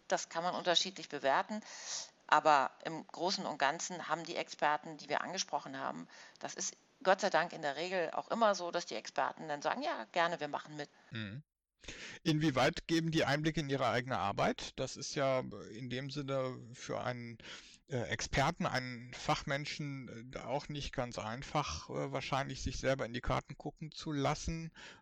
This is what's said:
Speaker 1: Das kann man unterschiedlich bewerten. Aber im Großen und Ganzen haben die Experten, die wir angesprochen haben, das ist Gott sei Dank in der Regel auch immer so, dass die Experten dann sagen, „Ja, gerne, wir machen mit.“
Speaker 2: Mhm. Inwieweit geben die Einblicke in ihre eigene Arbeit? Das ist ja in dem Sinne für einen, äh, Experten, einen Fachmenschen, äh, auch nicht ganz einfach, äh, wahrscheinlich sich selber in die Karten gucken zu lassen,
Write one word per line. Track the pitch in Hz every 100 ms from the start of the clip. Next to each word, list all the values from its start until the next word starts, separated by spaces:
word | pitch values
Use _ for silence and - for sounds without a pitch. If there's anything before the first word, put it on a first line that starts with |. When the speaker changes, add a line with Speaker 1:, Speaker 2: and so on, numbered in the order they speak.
| -
Speaker 1:
Das | 180 -
kann | 165
man | 175 139
unterschiedlich | 175 165 190 190 160
bewerten. | 143 135 151 196 214 - - - - - - -
Aber | 151 156 147 131 -
im | - 160 -
Großen | - 170 196 147
und | -
Ganzen | 139 165 - 180 143
haben | 160
die | 160 170
Experten, | 160 - 151 151 160 151
die | 143
wir | 147
angesprochen | 131 185 - 147 151 135
haben, | 135 147 - - - -
das | 143
ist | - - - _ _
Gott | 185 196
sei | 196
Dank | 160 170
in | 160
der | 151 139
Regel | 175 185 160
auch | - -
immer | 202 220 185
so, | 175
dass | 175 -
die | 110
Experten | - - 131 - 160
dann | 147
sagen, | 147 233
„Ja, | 294 277 220
gerne, | 175 170 165
wir | 147
machen | 143 - 151
mit.“ | 143 _ -
Speaker 2:
Mhm. | 113 104 117 - _ _ _ - - - -
Inwieweit | 170 151 156 127 139 170 -
geben | 165 165
die | 156 127
Einblicke | 143 156 160
in | 143
ihre | 135 127
eigene | 113 127 113
Arbeit? | 98 101 165 254 - -
Das | 131 -
ist | 143 -
ja | 135 131 127 101 92
in | 107 127
dem | 123 139
Sinne | 139 135 135 131 123 117
für | 123 - 110
einen, | 113 123 117 117 - - - - -
äh, | 123 107
Experten, | 113 - 143 139 175 175
einen | 127 127 123 123
Fachmenschen, | - - 151 - 139 147 - 147 139 123 117 123
äh, | -
auch | 117 135 -
nicht | 147 131
ganz | - 120 -
einfach, | 110 120 143 156 139 - -
äh, | 135 143
wahrscheinlich | 135 - 135 139 131
sich | - -
selber | 127 135 -
in |
die | 170
Karten | - 127 - 147
gucken | 147 - 156
zu | - -
lassen, | 147 135 151 - 165 165 - - -